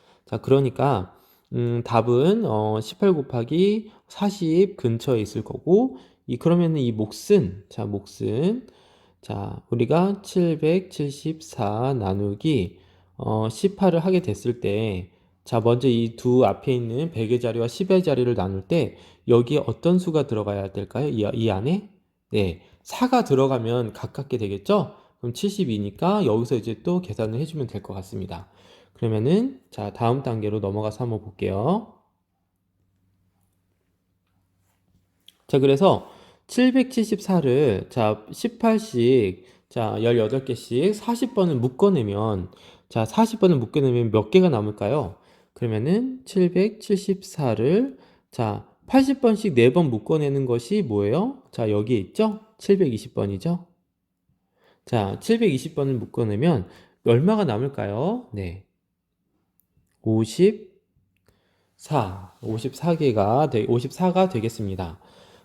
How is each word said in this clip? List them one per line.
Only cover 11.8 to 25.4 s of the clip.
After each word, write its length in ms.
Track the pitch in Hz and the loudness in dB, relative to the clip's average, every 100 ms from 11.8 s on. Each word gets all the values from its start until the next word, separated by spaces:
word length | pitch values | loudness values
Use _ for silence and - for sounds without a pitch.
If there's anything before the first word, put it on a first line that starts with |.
| 131 135 | -2 -2
나누기, 800 | 98 98 101 101 160 131 87 - _ _ _ - | -2 -2 -2 -2 0 0 -2 -8 _ _ _ -10
어, 320 | 117 110 110 | -4 -2 -2
십팔을 480 | - 196 190 190 165 | -2 -4 0 0 2
하게 240 | 185 185 | 2 0
됐을 380 | 175 95 120 120 | -2 -6 -4 -4
때, 520 | 101 104 110 92 92 _ _ _ | -2 -2 -2 -4 -8 _ _ _
자, 160 | - 117 | -4 0
먼저 280 | 113 123 135 | 2 2 2
이 260 | 117 113 - | 2 0 -2
두 300 | 123 123 107 | 2 4 4
앞에 260 | - - | 2 -2
있는 380 | 123 113 123 165 | -4 -4 -6 -6
백의 300 | 139 110 123 | -4 -2 0
자리와 260 | 117 117 117 | -2 -2 -4
십의 380 | - 185 185 | -4 0 2
자리를 280 | 180 127 123 | 2 2 0
나눌 280 | 110 92 95 | 0 -2 -4
때 340 | - 170 110 - - _ - | -2 -2 -2 -6 -20 _ 2
여기에 380 | 120 123 147 - | 4 4 0 -2
어떤 320 | - 165 180 | -2 2 2
수가 280 | 180 156 139 | 2 -2 0
들어가야 460 | 107 101 101 98 | -2 -2 -4 -4
될까요? 360 | 101 98 113 147 | -6 -8 -6 -4
이, 200 | 120 101 | -2 -2
이 160 | 120 113 | -2 -2
안에? 400 | 95 127 196 - _ _ _ - | 0 -2 -4 -6 _ _ _ -6
네, 320 | 107 92 85 - _ | -2 -2 -4 -14 _
사가 420 | - - 254 254 | -12 -4 0 2
들어가면 680 | - 131 135 127 113 123 110 | 2 2 2 0 -2 -2 -4
가깝게 460 | - 120 - 139 120 | -8 -12 -10 -8 -6
되겠죠? 560 | 101 98 - 202 139 - _ _ | -6 -6 0 0 0 -8 _ _
그럼 160 | 120 | -10
칠십이니까 920 | 117 | -4